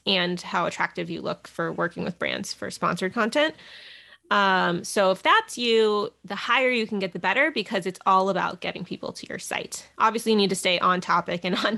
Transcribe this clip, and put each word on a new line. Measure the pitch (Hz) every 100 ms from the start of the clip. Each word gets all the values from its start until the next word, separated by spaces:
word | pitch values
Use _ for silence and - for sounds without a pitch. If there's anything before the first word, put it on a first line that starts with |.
| 208
and | 190 175 180
how | 180 190
attractive | 165 - 175 - 170
you | 165
look | 131 175 -
for | - 165
working | 170 170 175
with | 170 175
brands | - 64 202
for | - 202
sponsored | - 170 170 185
content. | 240 220 294 311 - - - - - - - -
Um, | 208 196 185 175 175
so | 196 214 190
if | 190
that's | 311 427 440 -
you, | 240 226 214 208 - -
the | -
higher | 202 - 247 254
you | 247 220
can | 208
get, | 190
the | 180
better, | 185 220 311
because | 247 196 214 185
it's | - 202
all | 190 190
about | 180 175 180
getting | 175 -
people | 180 - -
to | - -
your | -
site. | - - - - - -
Obviously, | 220 233 220
you | 214
need | 196
to | 190
stay | 185 175
on | - 180
topic | 180 170 - 175
and | 180
<laughs> | 208
on | 208